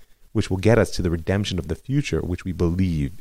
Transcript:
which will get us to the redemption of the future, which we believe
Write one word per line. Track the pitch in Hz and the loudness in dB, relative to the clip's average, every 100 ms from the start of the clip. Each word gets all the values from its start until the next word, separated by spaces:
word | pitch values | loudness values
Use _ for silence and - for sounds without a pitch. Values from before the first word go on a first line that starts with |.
| - - - | -20 -20 -6
which | 110 - | -2 -2
will | 95 | 0
get | 101 117 | 4 4
us | 92 | 4
to | - | 0
the | 90 | -2
redemption | 85 80 98 101 95 | 0 0 0 0 -2
of | 78 | -4
the | 82 | -6
future, | - 139 139 80 | -2 -2 0 -2
which | 80 87 | -2 -4
we | 95 | -4
believe | 85 82 87 95 80 69 - | 0 0 2 0 0 -2 -4